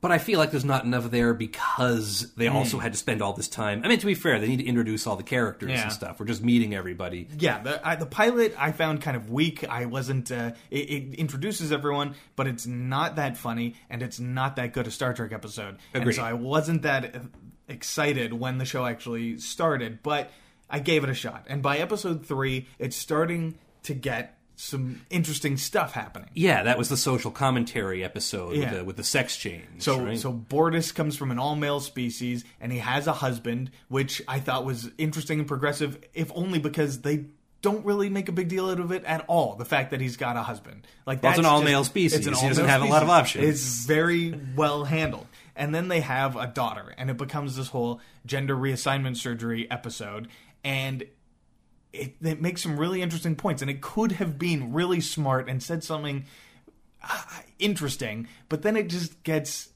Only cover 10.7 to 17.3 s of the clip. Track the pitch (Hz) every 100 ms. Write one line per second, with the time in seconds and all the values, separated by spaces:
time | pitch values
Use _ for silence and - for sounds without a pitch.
10.7 | 139 143 143 135 135 156 135 185 214 160
11.7 | 147 143 143 143 139 - - 135 120 120
12.7 | 123 127 135 165 156 139 117 123 113 120
13.7 | 117 _ 117 123 - 123 127 135 135 120
14.7 | 127 113 - 127 120 110 110 107 104 101
15.7 | 95 - 131 - - 113 117 127 151 156
16.7 | 165 147 135 123 127 120